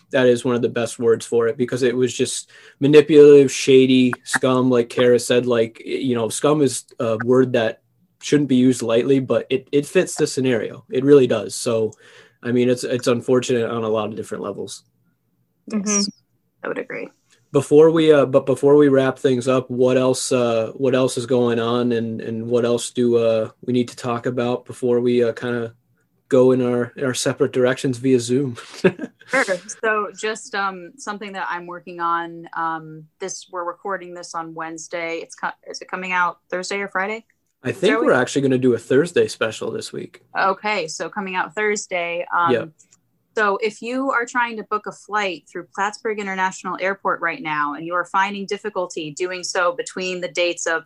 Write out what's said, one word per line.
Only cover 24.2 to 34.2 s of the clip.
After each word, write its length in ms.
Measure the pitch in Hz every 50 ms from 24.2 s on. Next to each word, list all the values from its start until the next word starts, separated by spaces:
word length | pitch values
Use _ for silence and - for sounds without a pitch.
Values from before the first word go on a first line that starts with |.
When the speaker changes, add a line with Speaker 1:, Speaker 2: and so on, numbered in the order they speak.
| -
Speaker 1:
about 400 | 131 123 127 120 120 123 120 -
before 340 | - 113 - 131 123 120 120
we, 240 | 123 123 123 120 120
uh, 80 | 117 113
kinda 420 | - - 123 120 120 117 113 - _ _ _ _ _ _ _ _ _ _ -
go 240 | - 127 127 127 127
in 100 | 127 123
our, 300 | 123 123 123 120 120 -
in 80 | - 143
our 100 | 127 123
separate 380 | - - 143 123 - 135 127 -
directions 460 | 131 127 123 131 - - 139 123 117
via 220 | 123 135 131 123
Zoom? 360 | 117 117 123 135 147 127 117 - - - - - -
<laughs> 120 | 185 185 - - - _ _ -
Speaker 2:
Sure. 180 | - - 269 254 - 185 175 180 214 - - -
So 280 | 220 214 208 208 180 190
just, 380 | 185 - 214 220 214 - - -
um, 380 | 196 196 196 185 185 175 170 -
something 360 | - - 226 208 196 220 202 190
that 160 | 190 165 117
I'm 160 | 175 175 175
working 320 | 170 175 180 170 185 180 175
on. 480 | 170 170 170 170 170 170 170 170 165 - -
Um, 540 | 165 165 165 165 160 160 156 156 160 156 - _ -
this, 300 | 190 185 - - - _
we're 140 | 180 180 175
recording 500 | 175 175 - - 202 190 180 180 180 175
this 200 | 175